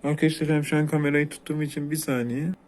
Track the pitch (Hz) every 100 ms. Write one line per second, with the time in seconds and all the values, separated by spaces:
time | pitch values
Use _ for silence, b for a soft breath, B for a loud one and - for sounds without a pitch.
0 | 139 151 156 156 151 151 147 156 151 151
1 | 143 147 147 - - 151 147 151 147 156
2 | 151 127 120 127 160 185